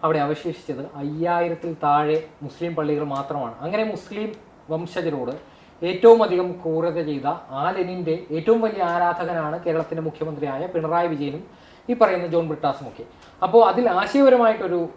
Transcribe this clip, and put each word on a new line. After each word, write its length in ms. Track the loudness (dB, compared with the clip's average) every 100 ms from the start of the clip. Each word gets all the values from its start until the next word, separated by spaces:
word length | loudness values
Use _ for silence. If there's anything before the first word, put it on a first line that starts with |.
അവിടെ 160 | 0 0 0
അവശേഷിച്ചത് 580 | -2 -6 -10 -10 -10 -10 -8
അയ്യായിരത്തിൽ 720 | -8 -4 0 0 0 -4 -8 -2 2
താഴെ 320 | 2 2 0 -2 -14
മുസ്ലിം 280 | -16 -8 -6 -4
പള്ളികൾ 260 | -2 -2 -2 -6
മാത്രമാണ്. 380 | -6 -6 -6 -8
അങ്ങനെ 200 | -6 -2 -2
മുസ്ലിം 380 | -6 -10 -8 -8 -10 -20 -20 -8
വംശജരോട് 640 | -6 -6 -4 -4 -4 -6 -8 -14 -20 -20 -6 -6
ഏറ്റവും 320 | 6 8 8
അധികം 240 | 6 0 -2 -4
ക്രൂരത 360 | -4 -2 0 -2 -4
ചെയ്ത 220 | -4 -4 -6 -8 -4
ആ 20 | -2 -2
ലെനിന്റെ 380 | -4 -4 -4 -4 -4 -2
ഏറ്റവും 240 | 2 2 2
വലിയ 160 | 0 0
ആരാധകനാണ് 640 | 2 0 0 -4 -2 -4 -4
കേരളത്തിന്റെ 380 | -2 -2 -2 -6 -6
മുഖ്യമന്ത്രിയായ 580 | -6 -8 -4 -6 -4 -4
പിണറായി 340 | -4 -2 0 0
വിജയനും 280 | -2 -6 -8 -14 -20 -20 -16 -6
ഈ 40 | 2
പറയുന്ന 240 | 2 2 0
ജോൺ 100 | 0 -2
ബ്രിട്ടാസും 380 | -2 -2 -4 -10
ഒക്കെ. 140 | -16 -18 -20 -20 -4 4
അപ്പോ 140 | 6 6
അതിൽ 180 | 4 2 2
ആശയപരമായിട്ടൊരു 800 | 2 4 6 8 4 2 -2 -2 -4